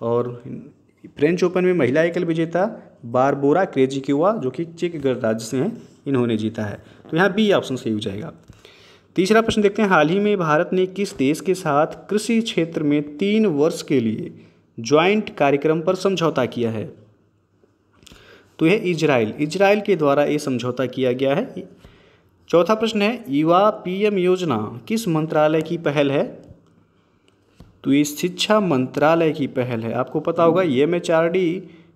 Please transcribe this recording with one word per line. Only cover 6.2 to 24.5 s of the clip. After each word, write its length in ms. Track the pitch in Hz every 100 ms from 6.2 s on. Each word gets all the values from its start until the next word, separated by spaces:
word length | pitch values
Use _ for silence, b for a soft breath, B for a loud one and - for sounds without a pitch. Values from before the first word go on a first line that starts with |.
| 120 110
जीता 280 | 107 113
है। 180 | 104 - B B -
तो 60 | 160
यहाँ 160 | 196
बी 180 | 190 208
ऑप्शन 240 | 156 - 127
सही 160 | 117
हो 60 | 107
जाएगा। 320 | 104 98 - - - B B B B B B -
तीसरा 240 | 185 220
प्रश्न 220 | 226 220
देखते 200 | 202 202
हैं, 60 | 202
हाल 200 | 170 151
ही 100 | 196
में 160 | 208 196
भारत 320 | 160 151 175
ने 140 | 185 185
किस 280 | 185 202 -
देश 240 | 135 156
के 140 | 190
साथ 400 | 185 156 143 160 - -
कृषि 320 | 208 226 226
क्षेत्र 400 | 226 - 165 165
में 340 | 147 147 147 -
तीन 280 | 196 220 214
वर्ष 340 | 143 160 170
के 180 | - 135
लिए 320 | 113 107 - B B B _ -
ज्वाइंट 560 | 117 147 180 214 208 -
कार्यक्रम 440 | 143 139 156 160
पर 140 | 170 185
समझौता 480 | 196 175 160 143 120
किया 240 | 120 113
है? 140 | 110 - - - _ _ _ _ _ _ _ _ _ B B B B B -
तो 80 | 160
यह 160 | 220
इजराइल, 480 | 185 160 151 127 107 123
इजराइल 420 | 147 185 196 208
के 160 | 208 175
द्वारा 280 | 147 143
ये 140 | 147 147
समझौता 480 | 143 123 123 120 123
किया 260 | 127 127
गया 200 | 123 135
है। 340 | 151 262 180 - - b b b b b _ -
चौथा 240 | 165 175
प्रश्न 280 | 220 226 214
है, 220 | 208 240 131
युवा 380 | 139 156 175 208 208
पीएम 380 | 180 190 208 202
योजना 400 | 180 185 170